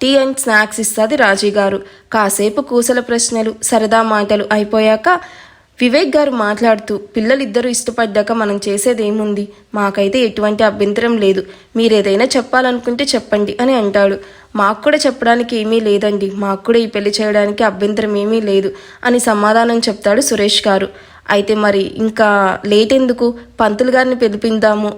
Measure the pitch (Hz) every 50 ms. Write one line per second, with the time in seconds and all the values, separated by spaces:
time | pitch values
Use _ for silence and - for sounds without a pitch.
0 | 254 262 277 277 269 269 269 269 - 247 220 214 214 214 - - 220 - - -
1 | 214 220 285 285 240 202 196 196 208 208 202 208 202 196 196 196 - - - -
2 | _ _ - 220 208 196 202 - 202 214 214 294 277 - 247 240 233 - 247 247
3 | 247 247 240 233 233 - 233 226 220 220 214 - - - 247 220 214 214 220 226
4 | 226 220 214 208 208 202 214 208 202 - 214 214 208 208 220 220 220 220 220 220
5 | - 339 359 349 - - - - - - - _ _ _ _ - 247 247 233 294
6 | 381 277 254 302 294 277 262 240 214 208 214 208 240 233 220 208 214 - 208 196
7 | 202 - - 226 214 226 262 269 277 220 202 240 240 254 240 - - - 226 -
8 | 233 214 196 208 208 - 233 226 220 208 202 202 196 208 196 202 - 254 247 220
9 | 214 208 208 214 214 208 208 202 208 202 - - _ _ - 214 202 196 196 208
10 | 202 196 196 262 247 220 - 208 208 214 214 208 226 214 202 208 208 196 208 220
11 | 233 233 233 220 202 190 190 190 190 - - - - _ _ 226 226 226 220 208
12 | 196 202 196 202 240 269 - 262 233 - - 254 254 254 247 240 240 247 240 240
13 | 285 277 - 226 - - - 208 208 202 202 - 247 262 269 247 214 202 196 208
14 | 202 196 196 196 - - - - - _ _ 214 202 196 214 214 - 294 302 302
15 | - 277 247 269 - 233 233 240 240 233 247 226 214 214 226 226 214 208 202 202
16 | 208 208 202 202 196 196 196 202 208 196 196 196 196 - 233 233 233 214 - 208
17 | 202 208 208 - 214 214 208 208 208 202 208 208 233 214 196 190 202 208 214 208
18 | 220 214 208 202 202 208 220 226 214 202 196 196 190 190 - - - - - -
19 | - 247 240 247 240 240 214 208 208 208 220 226 233 233 233 233 226 233 196 208
20 | - 202 202 226 277 - 240 208 202 208 202 - - 214 196 190 190 190 - -
21 | - - - - _ - 208 202 202 202 214 214 208 208 202 196 190 - - -
22 | 220 220 220 - 220 208 208 202 196 190 185 - - 208 208 208 220 214 262 269
23 | 262 247 247 247 240 240 240 - - - - - 226 214 208 208 254 254 247 254
24 | 254 262 254 247 247 220 202 208 - 226 220 220 214 214 214 208 214 208 208